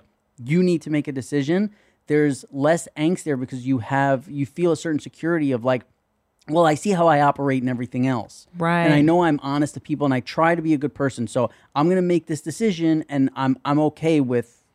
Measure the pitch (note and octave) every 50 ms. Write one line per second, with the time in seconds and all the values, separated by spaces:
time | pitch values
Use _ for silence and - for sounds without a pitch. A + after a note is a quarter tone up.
0 | - _ _ _ _ _ _ - A#2 B2 D#3 F3+ F3+ F3+ F3 D#3 - D#3 D#3 D3
1 | C#3 - C#3 C3 A#2 - C#3+ C#3+ C3+ C#3 E3+ F#3+ G#3+ G#3 - _ _ _ _ _
2 | _ - D3 D3+ D3+ D3 C3+ - - - - C#3 C#3 D3 E3+ E3+ - - - D3+
3 | D3+ D#3+ F#3 - - D#3 C#3+ B2+ C3 B2 C3+ B2+ B2 C3 C3+ B2 G#2 - C#3 C#3
4 | C#3 C#3 C3+ C3 C3+ F#3+ C#3 C#3+ C#3 - _ - F3 F3 D#3+ D#3+ - E3+ D#3 C3+
5 | - B2+ - - - E3 E3+ E3 D3+ C#3 C3 A#2 A2+ B2+ B2+ B2 - _ _ _
6 | _ _ _ _ _ _ _ _ _ - D3+ E3+ E3+ D#3 D3+ C#3 - G#3 G3 E3+
7 | E3+ E3 D3+ C#3+ D3 C#3+ C#3 - C#3 C#3+ C3 C3 B2 B2+ B2+ A#2+ B2+ A#2+ - B2+
8 | B2+ C3+ C3 A#2 G2+ - - - - _ - F3 E3 E3 F3 F3 E3+ E3 D3 D3
9 | D3 D#3 E3+ F3 F3 E3 D3 C#3+ - C#3 C#3 D3 D3+ C#3 - C3 - - D#3 C3
10 | D3 C#3 C3 B2+ A#2+ - - - D#3+ E3 E3+ E3+ D#3+ D#3+ D#3 C3+ C#3+ C#3 - -
11 | C#3 C3+ - - A#2 G#2+ - C3 A#2+ - - _ _ _ - - D3+ F3 F#3 F#3
12 | F3+ F3 F3 E3+ E3 - D#3+ D3 - E3 D3 - A3+ A3 F#3 D#3+ E3 D#3+ D#3+ D#3
13 | D3+ - C#3+ C#3 C3+ C3 - C3 C3+ C3 C3 - - C#3 C#3+ D3+ D#3 D3+ D3 -
14 | D#3 E3 E3 D3+ C#3 B2 B2+ A#2+ A#2 - _ _ _ _